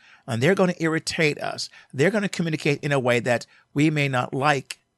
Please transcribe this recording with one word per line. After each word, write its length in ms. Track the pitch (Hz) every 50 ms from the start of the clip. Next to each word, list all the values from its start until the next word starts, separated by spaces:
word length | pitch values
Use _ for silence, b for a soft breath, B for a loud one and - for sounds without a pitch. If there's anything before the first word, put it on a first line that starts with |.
| b b b b b
and 180 | b 117 110 127
they're 120 | 170 190
gonna 180 | 185 185 180 175 -
irritate 600 | 160 160 160 160 - - - - 160 147 143 -
us. 300 | - 101 - - - - B B B B B
They're 180 | 127 147 190
gonna 160 | 226 208 214
communicate 560 | - - - 165 165 156 151 - 156 143 139 -
in 80 | 147
a 80 | 143 139
way 220 | 120 123 120 120
that 240 | 107 127 120 113 - b b b b b b
we 160 | 139 151 160
may 200 | 151 151 143 139
not 240 | 131 123 127 - -
like, 480 | 135 135 151 143 131 - - - _ _ _ _